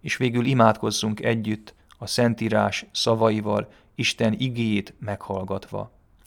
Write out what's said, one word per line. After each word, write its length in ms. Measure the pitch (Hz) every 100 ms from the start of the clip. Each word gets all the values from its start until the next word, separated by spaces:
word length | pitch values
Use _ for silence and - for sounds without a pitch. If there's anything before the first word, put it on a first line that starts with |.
És 160 | - -
végül 280 | 127 120
imádkozzunk 760 | 120 131 113 107 110 104 113 107
együtt 540 | 117 117 107 107 - - _ -
a 80 | 113
Szentírás 800 | - 120 113 113 107 104 95 -
szavaival, 800 | - - 113 113 110 104 104 107 - _
Isten 380 | - 120 - 113
igéjét 640 | 107 131 117 113 104 92 -
meghallgatva. 920 | 107 98 - 98 95 98 - 101 101 _ _ _